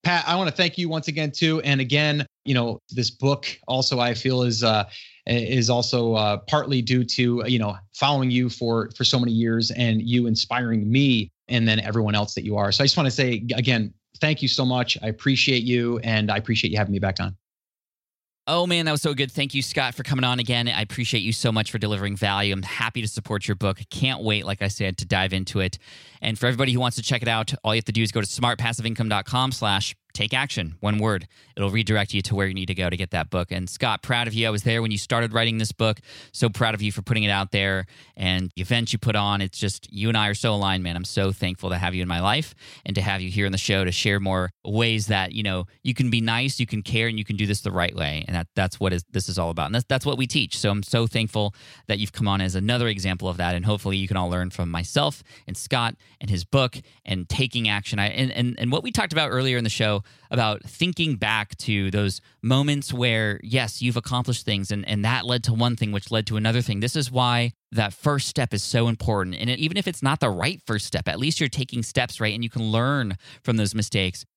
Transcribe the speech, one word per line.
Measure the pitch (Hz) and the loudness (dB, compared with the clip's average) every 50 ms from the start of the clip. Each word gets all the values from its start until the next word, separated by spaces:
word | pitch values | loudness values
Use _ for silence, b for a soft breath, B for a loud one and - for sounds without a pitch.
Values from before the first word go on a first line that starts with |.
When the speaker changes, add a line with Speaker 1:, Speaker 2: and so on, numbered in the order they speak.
Speaker 1:
Pat, | - 175 175 170 147 147 | 2 2 2 2 2 2
I | 170 | 0
wanna | 185 190 160 | 2 2 0
thank | 139 - 180 175 - | 2 2 0 0 0
you | - 175 165 | -2 -4 -2
once | 160 160 - 165 | -2 -2 -4 -4
again | 147 160 156 147 | -2 -2 -2 -2
too. | 139 - 170 160 - 160 | 0 0 2 2 2 2
And | - 143 139 135 | 2 2 2 2
again, | 135 117 143 147 151 151 147 147 139 - _ _ _ | 2 2 2 2 2 2 0 0 -4 -6 _ _ _
you | - | 0
know, | 131 123 120 117 110 - _ - | 2 2 2 0 -4 -6 _ -6
this | 117 123 117 - | -4 -2 -2 -2
book | - _ 131 139 143 139 - - - - _ | -2 _ 2 2 2 2 -2 -10 -10 -10 _
also, | - 127 131 131 - 139 123 | -2 0 0 2 0 2 2
I | 120 120 | 2 0
feel, | 117 113 - 131 131 127 | 0 0 0 0 2 2
is, | 123 123 113 110 | 2 2 2 2
uh, | 120 113 107 107 101 B B B B B B B B | 2 4 4 2 0 B B B B B B B B
is | - 117 120 113 - 127 127 117 117 | 0 0 0 2 2 2 2 4 4
also, | 123 120 120 - - 123 117 113 113 | 2 2 2 2 0 2 2 2 2
uh, | 110 107 104 104 | 2 2 2 0
partly | 98 - - 151 151 - 139 139 127 | -2 0 0 0 0 2 2 0 0
due | 117 117 127 127 | 2 2 2 2
to, | 120 117 - - 123 120 120 120 107 123 | 2 2 2 2 2 2 2 2 2 0
you | 127 117 | 2 2
know, | 107 104 98 95 - _ _ | 2 -2 -4 -6 -12 _ _
following | - 139 143 147 139 131 127 | 0 2 2 4 4 2 2
you | 123 123 127 120 | 2 2 2 0
for, | - - 120 117 117 113 107 - - | -2 -2 0 2 2 2 0 -2 -4
for | - | 0
so | 123 - 135 127 | 2 2 4 4
many | 123 120 | 2 2
years | 113 113 117 113 113 117 110 104 | 2 2 2 2 2 2 0 0
and | - 120 120 117 110 110 | 0 2 2 4 4 2
you | 113 117 120 123 120 117 | 2 2 2 2 4 2
inspiring | 107 - - - 120 123 123 117 113 110 104 107 | 2 0 0 0 -2 -2 0 0 0 0 2 4
me | 120 135 143 135 123 113 104 - _ _ _ - | 4 4 6 6 4 2 0 -2 _ _ _ 0
and | 131 120 113 | 2 4 4
then | 110 110 110 | 4 4 2
everyone | 95 107 107 117 110 104 104 | 0 0 0 2 2 2 2
else | 104 104 - - | 0 0 0 -4
that | 123 113 | -6 -4
you | 107 104 | -2 0
are. | 104 101 101 | 0 2 2
So | 101 - 139 | 2 4 2
I | |
just | 143 - | 2 2
wanna | 180 147 131 | 2 2 2
say | 117 - 135 127 120 104 113 120 123 | 2 2 2 2 0 -2 -2 -2 0
again, | 123 113 131 123 113 107 98 - _ _ _ _ - | 2 2 2 2 2 0 -2 -6 _ _ _ _ -2
thank | - 151 151 - | 0 0 0 2
you | 143 | 0
so | 131 - - 131 | 0 2 2 2
much. | 127 127 127 123 - - - | 2 2 2 2 0 -2 -2
I | - 113 | -2 -4
appreciate | 107 - - 139 135 120 - 139 131 123 117 | -4 0 2 2 4 4 4 4 4 2 2
you, | 123 123 120 120 120 120 113 113 | 2 2 2 2 2 0 0 0
and | 113 110 110 107 104 | 0 2 2 2 2
I | 101 | 0
appreciate | 101 104 - 113 104 - 90 | 0 0 0 0 0 2 0
you | 95 | 2
having | 107 104 92 | 0 0 2
me | 98 98 | 0 0
back | 98 95 92 - | 0 0 0 -2
on. | 92 92 95 _ _ _ _ _ _ _ _ _ _ _ _ _ _ _ _ _ _ _ _ _ _ | -4 -6 -6 _ _ _ _ _ _ _ _ _ _ _ _ _ _ _ _ _ _ _ _ _ _
Speaker 2:
Oh | - 156 175 175 | 0 0 2 2
man, | 180 175 170 165 | 2 2 2 2
that | 156 | 2
was | 151 147 | 0 0
so | - 156 | 0 0
good. | 143 127 139 131 | 0 0 -2 -2
Thank | - 156 139 135 - | 0 -4 -4 -2 -2
you, | 139 | -4
Scott, | 123 - - 151 135 123 123 | -4 -2 -2 -2 -2 -2 -4
for | - 127 | -6 -2
coming | - 139 131 127 | -2 0 2 2
on | 123 123 123 | 2 2 0
again. | 120 117 123 120 120 120 | 0 0 0 0 0 0
I | - 98 | 0 -2
appreciate | 107 - - - 120 - - 113 92 | -2 -4 -4 -4 -2 0 0 0 0
you | 110 | 0
so | 120 - - 123 | -2 0 0 2
much | 110 110 107 - | 2 2 0 0
for | - 110 | -2 -2
delivering | 107 104 104 95 101 101 101 | -2 0 0 0 -2 -2 -2
value. | 92 107 101 98 98 101 101 | 2 2 2 4 4 2 2
I'm | 98 95 | 0 0
happy | 92 - - - 117 113 - 123 | -4 -6 -4 -2 -2 -2 -2 -4
to | 110 104 | -4 -4
support | - 107 98 - 110 101 - - | -4 -6 -6 -4 -4 -2 0 -2
your | 101 | -2
book. | 92 107 98 95 - - _ | 0 0 -2 -2 -2 -8 _
Can't | - - - 131 131 76 | -4 -2 -2 -2 -2 -2
wait, | 110 110 107 104 - | 0 0 0 0 0
like | 95 98 - | -2 -4 -2
I | 101 98 | -2 -4
said, | - - 104 95 90 - | -2 -2 -2 -4 -2 -4
to | - | -4
dive | 87 101 95 95 95 | 0 0 0 2 0
into | 92 92 95 - - 101 | 0 -2 -4 -2 -2 -2
it. | 92 92 - - B B B B B B B B | -2 -2 -4 -8 B B B B B B B B
And | - 110 110 - | -4 -4 -2 2
for | 123 | 2
everybody | 123 123 117 135 131 | 2 2 2 2 2
who | 123 123 | 2 2
wants | 127 120 - | 2 0 0
to | - | -2
check | 113 - 135 117 | -2 -2 -2 0
it | 113 117 | 2 0
out, | 113 110 107 - 139 - - | 0 0 0 -2 -6 -2 0
all | 110 107 | 0 2
you | 113 | 2
have | - | 0
to | - | 0
do | 101 113 | 0 0
is | 113 101 | 0 2
go | - 113 | 0 -2
to | 104 | -2
smartpassiveincome | - - - 123 120 120 - 117 113 117 - 110 113 113 - 117 110 | -2 -2 0 2 2 2 0 -2 -2 -2 -2 -4 -4 -2 -2 0 0
dot | 107 98 98 | 0 -2 -2
com | - 127 127 131 131 | 0 0 0 0 0
slash | 127 - 113 104 98 98 - - - _ _ _ _ | -2 -2 0 0 0 0 0 -4 -8 _ _ _ _
take | - 101 110 | -4 -2 0
action, | 127 127 143 143 - 110 87 80 82 - | 0 -2 -2 -2 -4 -6 -6 -6 -8 -4
one | - 104 107 104 | -2 0 0 2
word. | 107 110 104 92 - b b b b b b - | 2 0 0 -2 -4 b b b b b b -4
It'll | 98 98 | -2 0
redirect | 95 113 113 - 110 107 101 - - | 0 0 2 2 2 2 2 0 -2
you | 101 | -2
to | 92 - 104 | 0 0 0
where | 98 98 | 0 0
you | 95 92 | 0 -2
need | 95 92 | -4 -4
to | 87 92 | -4 -2
go | 92 90 87 | -2 -2 -2
to | 87 | -2
get | 85 95 87 | -2 -4 -4
that | - 85 80 - | -2 -4 -2 0
book. | - 90 87 - | -2 -2 -2 -2
And | 87 90 90 90 | -4 -6 -6 -6
Scott, | - - - 120 104 - | -4 -2 -2 -2 -2 -2
proud | - - 123 120 120 | -2 -2 0 0 0
of | 113 | -2
you. | 107 113 113 | -2 0 0
I | 113 | 0
was | 107 101 | 0 0
there | 95 120 113 117 | 0 0 0 2
when | 113 110 | 0 0
you | 107 | -2
started | 101 - - 123 117 117 113 107 | -4 -2 0 0 0 0 2 0
writing | 117 113 117 113 110 | 0 2 2 0 0
this | 110 107 | -2 -4
book. | - - 113 110 107 - B B B B B B | 0 0 2 2 2 -2 B B B B B B
So | B - 123 113 | B 0 0 0
proud | 98 - 123 113 | 2 2 0 0
of | 110 101 | 0 0
you | 107 107 | -2 -2
for | 101 - | -2 -4
putting | 95 - 117 110 107 | -2 0 0 2 2
it | 101 | 2
out | 101 98 98 98 | 2 2 0 0
there | - 101 98 98 95 95 92 B B B B B B | 0 2 2 2 0 0 -2 B B B B B B
and | - 95 92 92 90 92 85 _ | -4 0 0 0 0 -2 -4 _
the | 92 | -8
events | 92 - 123 120 117 - - | -2 0 0 0 0 0 -4
you | 107 | -2
put | - 117 104 | 0 0 0
on. | 104 101 101 101 98 | 2 2 0 0 0
It's | 95 92 - - | -2 -4 -4 -4
just, | - 101 - - - - | -4 -4 -4 -6 -12 -14
you | - 98 104 113 | -8 -2 -2 0
and | 113 | 2
I | 110 107 104 | 2 2 0
are | 101 | 0
so | - - 117 107 | 0 0 0 0
aligned, | 101 101 95 95 92 | 2 0 0 0 0
man. | 90 85 85 | -2 -4 -4
I'm | 87 92 | -4 -6
so | - - 101 98 95 | -4 0 0 0 0
thankful | 95 - 101 90 90 - - 90 | 0 -2 -4 -4 -4 -6 -6 -4
to | 90 | -2
have | 87 90 87 92 | -2 -2 -2 -2
you | 90 | -2
in | 90 90 | -2 -2
my | 87 85 | -2 0
life | 90 101 113 151 160 - - B B B B B B | 0 2 0 0 -2 -6 -10 B B B B B B
and | - 101 | -4 -2
to | - | -2
have | 95 101 98 95 | 0 0 -2 -2
you | 92 92 | -4 -2
here | 95 101 101 | 0 0 0
on | 98 | 0
the | 95 92 | 0 -2
show | - - 101 98 95 | 0 0 2 2 2
to | 90 | 0
share | 85 - - 110 101 101 | 0 0 0 0 0 0
more | 98 95 95 92 90 90 - _ _ | 0 0 0 0 -2 -4 -6 _ _
ways | - 104 113 117 117 113 110 101 104 | -2 0 2 2 2 2 0 0 0
that, | 110 95 95 90 | 0 0 0 -2
you | - 110 | -4 -4
know, | 104 101 95 92 87 b b b | -4 -2 -2 -4 -4 b b b
you | - 131 | -4 -4
can | 120 - 131 120 | 0 0 2 2
be | 117 117 | 2 2
nice, | 113 113 113 120 131 139 - - | 2 2 0 0 -2 -2 -2 -2
you | 123 | -4
can | - 113 107 | -2 -2 -6
care, | 98 - 123 110 113 117 | -4 -2 0 0 0 0
and | 110 110 | -2 -4
you | 104 | -4
can | - 104 | -6 -2
do | 98 107 | -2 0
this | 101 104 - | 0 0 -2
the | - 101 | -2 -2
right | 92 90 87 87 - | 0 0 0 0 0
way. | 90 80 73 76 76 80 | -2 -4 -2 -4 -6 -6
And | 85 90 | -4 -4
that, | 85 85 - _ | -4 -4 -4 _
that's | 101 95 92 - - | -2 -2 -2 -2 -2
what | 98 95 90 | -2 0 0
is, | 87 87 _ | -2 -6 _
this | - 95 - - | -4 -4 -2 -2
is | 90 92 | -2 -2
all | 85 85 | -2 -2
about. | 82 85 78 | -2 -2 -2
And | 76 104 | 0 0
that's, | 123 123 | -2 0
that's | - 135 127 - | 0 0 0 0
what | 143 139 | -2 -2
we | 123 131 | -2 -2
teach. | 127 - 147 110 - - - | -2 0 -2 -2 -2 -4 -2
So | - 104 | 0 0
I'm | 101 104 | 0 0
so | 95 - - 117 117 | -2 0 0 2 2
thankful | 110 - 113 113 107 - 107 104 101 B B B B B B B - | 2 2 0 -2 0 0 -2 -2 -2 B B B B B B B -2
that | 104 101 | -2 -2
you've | 107 98 | -2 -6
come | - - 110 | -2 -2 0
on | 101 98 98 | 2 2 2
as | 95 92 87 | 2 0 0
another | 95 98 110 120 123 120 113 | 0 0 2 2 2 2 0
example | 107 98 92 95 92 87 95 92 | -2 -2 -2 -2 -2 -2 -4 -4
of | 87 | -2
that. | 87 87 90 90 | -2 -2 -2 -2
And | 87 90 | 0 0
hopefully | 104 104 101 - 98 95 95 | 0 0 0 -2 -2 -2 -2
you | 95 92 | -2 -2
can | 95 | -2
all | 92 90 87 | -2 0 0
learn | 90 90 90 90 | 0 -2 -2 -4
from | - - 87 85 | -4 -4 -4 -2
myself | 85 82 85 - - 143 147 147 143 - B B B B B | -2 -4 -6 0 0 0 0 0 -2 -6 B B B B B
and | - 92 - | -12 -10 -10
Scott | - - - 127 117 117 117 _ b b b b | -4 -2 0 0 0 -2 -4 _ b b b b
and | - 101 | -4 -2
his | 98 87 85 | -2 -2 -2
book | _ - 139 131 120 - - b b b b b | _ 2 2 2 2 -2 -10 b b b b b
and | - 95 92 87 - | -6 -6 -6 -4 -4
taking | - - 131 120 - 120 113 107 | -2 -2 -2 0 0 0 0 0
action. | 104 101 101 - - 104 | 0 0 -2 -4 -2 0
I, | 101 | 0
and, | 104 - 113 131 127 | 0 0 0 -2 0
and, | - - 120 123 120 - | 0 0 -2 -2 0 -2
and | 120 120 | -2 0
what | 135 160 | 0 0
we | - 247 | -2 -2
talked | 220 233 208 170 | -2 -2 -2 0
about | 160 160 151 143 | 0 0 0 0
earlier | 113 127 131 131 127 123 | 0 0 0 2 0 0
in | 117 | 0
the | 110 | -2
show | - - 110 107 104 101 b b b b b b | 0 0 0 2 2 0 b b b b b b
about | - 123 113 107 107 - | 0 2 2 2 0 -4
thinking | - - - - 165 185 175 - 165 156 135 | -8 -16 -4 -2 -2 -2 0 -2 0 -2 0
back | 95 110 104 113 110 104 - - | 0 0 0 0 0 -2 -4 -10
to | - - - 107 101 95 95 | -8 -4 -2 0 0 0 0
those | 92 104 104 98 92 - b b b b | 0 2 0 0 -2 -4 b b b b
moments | - 117 131 135 143 147 147 143 131 - | 0 2 2 2 2 2 0 -2 -4 -6
where, | 127 123 123 123 113 110 110 107 101 - | -4 0 0 2 2 2 0 0 -2 -4
yes, | - 110 120 131 120 107 - - | -4 0 0 0 0 0 -4 -2
you've | 120 123 113 | -2 0 0
accomplished | 120 - - 127 123 123 - 120 - - | -2 -2 -2 -2 -2 0 -2 -4 -4 -2
things | - 107 98 98 - | -2 -2 -2 -2 -4
and, | 104 101 - | -4 -6 -4
and | - 107 104 101 | -4 -2 0 2
that | 113 123 127 - | 2 0 0 0
led | 120 123 120 | -2 -2 0
to | - - | 2 0
one | 113 110 120 123 120 | 2 4 2 2 2
thing, | 113 117 107 | 0 -2 -2
which | 104 98 - - | -2 -4 -4 -2
led | 117 110 107 - | -2 -2 0 0
to | 110 | -2
another | 107 107 113 113 123 | 0 2 2 2 2
thing. | 120 - 107 98 | 0 0 -2 -2
This | 110 123 - | -2 -2 -2
is | 160 139 123 | -2 -4 0
why | 127 131 123 123 120 120 120 120 - _ _ _ | 0 2 2 4 4 2 0 0 -4 _ _ _
that | - 110 107 101 | 0 0 0 0
first | 92 - - 151 143 139 - - | -4 -2 0 0 2 2 -2 -2
step | - - 123 - - | -2 -2 -2 0 -2
is | 101 | -4
so | - - - 117 117 | -2 0 2 2 4
important. | 117 113 117 - 123 107 101 92 92 90 | 2 2 0 0 0 0 0 0 -2 -4
And | - - 120 | -4 -2 -2
it, | 127 - | -2 0
even | 151 156 180 | -2 -2 -2
if | 202 185 190 | -2 -4 -4
it's | 165 - 139 | -6 -2 0
not | 135 151 - | 0 0 2
the | - 117 | 0 0
right | 95 87 92 143 190 156 _ | 0 0 -2 -2 -2 -4 _
first | - 110 101 - | -4 -4 -4 -2
step, | - - - - - | -2 -2 -2 -2 -2
at | 76 95 | -2 -2
least | 127 156 156 - | -2 -2 0 0
you're | 160 127 | -2 -2
taking | - 143 127 - - 120 | -2 -4 -4 -4 -4 -6
steps, | 110 - - 135 123 120 - - | -6 0 0 0 0 0 -2 -2
right? | 113 107 101 | -2 -2 0
And | 113 120 | -2 -4
you | 113 | -4
can | - 123 113 110 | -4 -2 0 2
learn | 107 113 120 135 143 139 120 101 90 B B B B B | 2 2 2 2 2 0 0 -2 -6 B B B B B
from | _ - 117 | _ 0 2
those | 110 107 98 - | 2 2 2 0
mistakes. | 110 101 - - 101 95 90 90 - - _ _ | -2 -2 0 2 0 0 0 -2 -6 -16 _ _